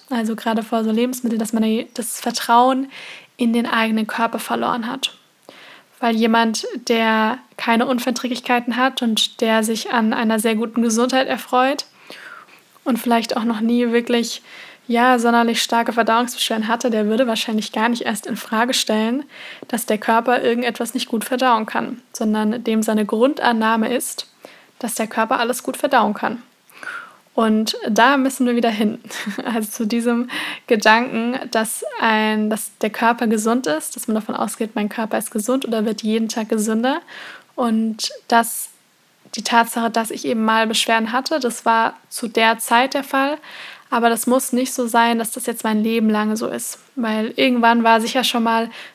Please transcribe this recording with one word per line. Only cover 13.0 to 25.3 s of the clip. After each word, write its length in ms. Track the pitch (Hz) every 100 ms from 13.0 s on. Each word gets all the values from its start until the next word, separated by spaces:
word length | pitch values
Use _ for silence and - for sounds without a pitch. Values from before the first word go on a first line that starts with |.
| 247 233 226 254
auch 80 |
noch 160 | 220 214
nie 320 | 226 240 240
wirklich, 500 | 233 233 240 233 - - - - - -
ja, 320 | 233 247 254
sonderlich 440 | 233 233 233 233
starke 300 | - 233 240
Verdauungsbeschwerden 760 | 233 226 226 240 - - 226 214
hatte, 220 | 240 247
der 160 | 220 208
würde 200 | 220 262
wahrscheinlich 440 | 226 - 214 214
gar 200 | 226 226
nicht 120 | 240
erst 240 | - 214 -
in 100 | 214
Frage 360 | - 220 240
stellen, 520 | 262 - 214 220 254 294 - - - -
dass 160 | 226
der 140 | - 214
Körper 440 | - 226 240 247
irgendetwas 520 | - 233 240 233 233
nicht 120 | 254 -
gut 180 | 226
verdauen 420 | - 254 254 226 214
kann, 340 | - - - -
sondern 500 | - 220 214 214 240
dem 180 | 226 220
seine 220 | 214 214
Grundannahme 920 | 202 220 254 294 240 226 220 226 220
ist, 320 | 254 - - - _ - - - -
dass 160 | 226
der 120 | - 220
Körper 320 | - 220